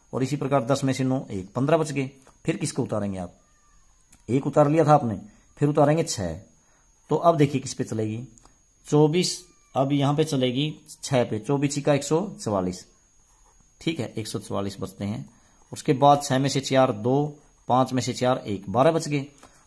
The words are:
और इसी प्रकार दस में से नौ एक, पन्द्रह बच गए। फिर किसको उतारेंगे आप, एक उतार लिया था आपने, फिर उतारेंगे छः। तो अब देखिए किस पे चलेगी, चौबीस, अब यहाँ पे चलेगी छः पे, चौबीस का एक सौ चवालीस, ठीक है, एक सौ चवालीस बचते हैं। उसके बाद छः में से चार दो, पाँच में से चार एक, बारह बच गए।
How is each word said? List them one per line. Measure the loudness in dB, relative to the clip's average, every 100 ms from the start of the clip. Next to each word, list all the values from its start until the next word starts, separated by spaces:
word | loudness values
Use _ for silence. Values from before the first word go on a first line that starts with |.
| _
और | -4
इसी | -4 -4
प्रकार | 0 0
दस | 0 0
में | 0
से | 0
नौ | -2 -2 -4
एक, | -10 -8
पन्द्रह | -2 2 2
बच | 2
गए। | -4 -6 -10 -20 _ -6
फिर | -4
किसको | -4 -4
उतारेंगे | -4 -4 -4 -6
आप, | -10 -14 _ _ _ _ _ _ _ -16 -4
एक | -2 2
उतार | 2 4
लिया | 4
था | 6
आपने, | 4 2 -6 -10 _ _ -2
फिर | 0
उतारेंगे | 4 4 2
छः। | -2 -4 -6 -8 -14 _ _ _ _ _ -4
तो | 2
अब | 2 4
देखिए | 4 2
किस | -6
पे | -8
चलेगी, | -6 -4 -4 -6 -12 -20 -20 _ _ _ 0
चौबीस, | 4 4 4 0 -4 -14 _ _ -2
अब | 0
यहाँ | 2 2
पे | 2
चलेगी | 0 0 0 0 -4 -6 -18 -16
छः | -2 0
पे, | 0 -4
चौबीस | -2 -2 0 0
का | 0
एक | 0
सौ | 0 -2 -2 -8
चवालीस, | -2 -2 -2 -6 -14 _ _ _ _ _ _ _ _ _
ठीक | -6 -4
है, | -6 -8
एक | -8
सौ | -10
चवालीस | -6 -6 -6 -6
बचते | -12 -8
हैं। | -8 -8 -12 _ _ _ _
उसके | -6 -2
बाद | 4 6 4
छः | 2 0
में | 0
से | -2
चार | 2 2 2
दो, | 0 0 0 0 -6 _ _ 0
पाँच | 2 2
में | 0
से | -4
चार | -2 0 0
एक, | -4 -8 -2
बारह | 4 4
बच | 4 -2
गए। | -4 -6 -14 -20 _